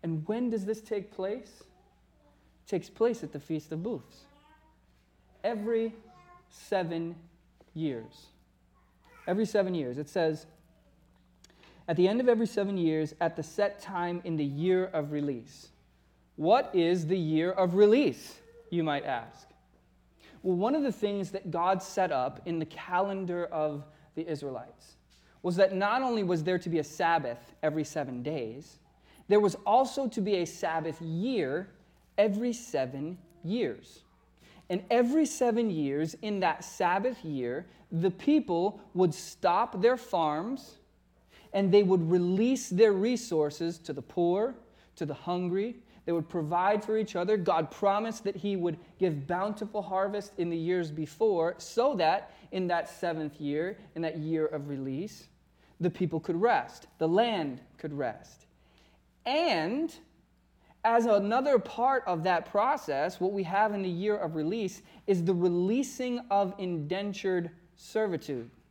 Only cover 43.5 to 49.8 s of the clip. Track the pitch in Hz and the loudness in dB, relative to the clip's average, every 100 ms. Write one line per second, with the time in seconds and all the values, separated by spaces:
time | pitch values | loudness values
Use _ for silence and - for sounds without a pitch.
43.5 | 147 165 170 - 139 - - 170 180 233 | 0 -6 -6 -8 -10 -6 0 2 2 0
44.5 | 247 - _ _ - 151 147 - 180 180 | -4 -18 _ _ -8 -6 -6 -4 -2 0
45.5 | 185 220 240 - - - 170 160 175 151 | -2 -2 -6 -18 -14 -2 -2 -2 -4 -2
46.5 | 175 185 214 214 220 214 185 175 214 175 | 0 2 2 0 -2 0 -2 0 2 2
47.5 | 165 156 - 202 202 226 220 202 190 202 | 0 0 0 2 2 0 -6 -8 -6 -4
48.5 | 196 170 156 - - 185 151 139 175 202 | 0 -2 -4 -10 -2 0 0 -2 -2 -2
49.5 | 208 214 214 | -4 -6 -6